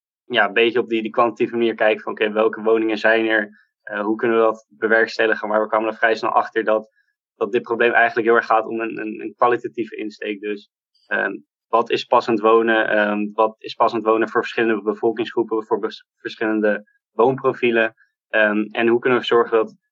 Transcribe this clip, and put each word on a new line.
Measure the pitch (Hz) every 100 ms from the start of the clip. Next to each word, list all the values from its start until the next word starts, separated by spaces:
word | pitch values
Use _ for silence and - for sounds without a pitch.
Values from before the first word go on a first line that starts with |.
| _ _
ja, | - 120 101
een |
beetje | 98 117 120
op | 110
die, | 113
die | 110
kwantitatieve | 117 120 107 117 117
manier | 117 110
kijken | 110 107
van, | 110
oké, | 104 107
welke | 104 110 107
woningen | 107 113 113 107
zijn | 110 113 113
er? | 110 104 - _ _
Eh, | - 104
hoe | 104 113
kunnen | 120 113
we |
dat | 113 110 _
bewerkstelligen? | 107 113 110 110 - 113 107 110
Maar | 107
we | 107
kwamen | 110 110
er | 110
vrij | 117 110
snel | 113
achter | 117 110 113
dat, | 107 107 - _ _ _ _ _
dat | 107
dit | 117
probleem | 113 113 120
eigenlijk | 117 117 117 113
heel | 117
erg | -
gaat | 113 -
om | 113
een, | 113 -
een, | 110 107
een | 113 107
kwalitatieve | 123 120 120 117 110 -
insteek. | 107 107 104 104
Dus, | 104 104 104 _ _ _ _
ehm, | 101 101 107 - _ _
wat | 113 117
is | - -
passend | 123 117 110
wonen? | 107 113 113 113 -
Ehm, | 107 104 104 104
wat | 107 110 -
is | -
passend | - 117 117
wonen | 107 110 110
voor | 117
verschillende | 107 - 113 110
bevolkingsgroepen, | 104 104 117 110 110 - 110 110 107
voor | 107
bes-, | 110 - - _
verschillende | 113 - 113 107 107 101 - _ _
woonprofielen? | - 120 131 131 123 120 117 113 - _ _ _
Ehm, | 110 107 104 104
en | - 117
hoe | 120
kunnen | 131 123
we | 107
zorgen | 117 117 113
dat | 107 - _